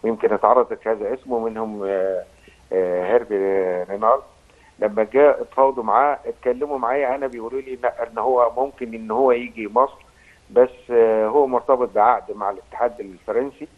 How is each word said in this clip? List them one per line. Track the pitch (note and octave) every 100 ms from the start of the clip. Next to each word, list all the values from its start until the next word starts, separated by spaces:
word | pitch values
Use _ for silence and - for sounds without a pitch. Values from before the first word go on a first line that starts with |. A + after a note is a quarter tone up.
ويمكن | A2+ A2+ A2+
اتعرض | G#2 G#2 B2 A#2+
كذا | G#2+ A2 A2 G#2
اسم، | C3 C3+
ومنهم، | A#2+ A2+ A2 A2 G#2
آه، | G2 G2 F#2+ F#2 - _ - _ _
آه، | F#2+ F2+ F2+ F2+
هيربي | A#2 A2 G#2 G2 G2 F#2 F2+ F2+
رينارد. | G2+ A2 B2+ - _ _ _ _ _
لما | G#2+ G#2 G#2+
جاء | C3+ D3 -
اتفاوضوا | A#2+ - C3+ B2
معاه، | A2 G#2+ C#3+ C#3+ A#2
اتكلموا | A#2 B2+ B2 D3 C#3
معايا | A#2 C3+ C3+ C3+
أنا، | C#3
بيقولوا | A#2+ A2+ C3
لي: | C3 B2+
"لا، | B2 - A#2
إن | A2+
هو | A#2 B2+ A#2+ A2+
ممكن | C#3 - A#2+
إن | A2+ A2
هو | A2 C3+
يجي | A#2+ B2 A2+ G#2
مصر، | A2+ C#3 - _ _ _ _ _
بس، | A#2+ B2+ - -
آه، | A#2+ A2+ A2 A2
هو | C3 C3+
مرتبط | B2 - B2+ B2 G#2+
بعقد | A2 A#2 - G#2
مع | G2+
الاتحاد | F#2+ - - A#2+ A2
الفرنسي | G2+ F2+ - G#2+ C#3 - D3+